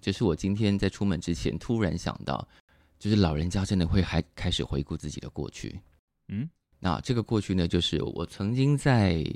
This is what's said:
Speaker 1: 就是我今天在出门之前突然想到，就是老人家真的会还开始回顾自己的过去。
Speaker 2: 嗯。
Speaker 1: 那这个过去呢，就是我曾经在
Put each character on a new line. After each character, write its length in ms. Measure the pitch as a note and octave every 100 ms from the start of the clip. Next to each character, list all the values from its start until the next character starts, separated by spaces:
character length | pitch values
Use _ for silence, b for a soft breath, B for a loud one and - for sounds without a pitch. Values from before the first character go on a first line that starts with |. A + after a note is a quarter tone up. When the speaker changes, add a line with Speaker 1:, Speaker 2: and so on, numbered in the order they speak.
Speaker 1:
就 100 | F#2+
是 140 | -
我 100 | G2+
今 200 | D2+ G2 G#2
天 220 | G#2 G2+
在 100 | G2
出 160 | -
门 160 | G2+ D#2+
之 140 | -
前 240 | - - E2
突 240 | - A2+
然 160 | F2+ E2+
想 200 | - -
到， 240 | - C2+ - b b b b -
就 120 | G#2
是 60 | G#2+
老 180 | E2+
人 160 | D2+ F2
家 120 | G2
真 160 | F#2+ F#2+
的 80 | E2+
会 140 | F#2+
还 240 | F2 E2 -
开 160 | - F2+
始 140 | -
回 180 | - C#2+
顾 140 | C#2+ D#2+
自 140 | D2+
己 100 | -
的 80 | -
过 220 | - C2+
去。 280 | - - - - _ _ _ -
Speaker 2:
嗯。 200 | G2 D#3+ _ _ -
Speaker 1:
那 180 | F2+ C#2+
这 100 | -
个 100 | A#2+
过 160 | G2+ A2
去 160 | -
呢， 140 | F#2 E2+
就 100 | F2
是 240 | - E2
我 220 | - -
曾 300 | - - G2+
经 200 | B2+ C#3
在 480 | C#3+ C#3+ A#2+ G2 E2 -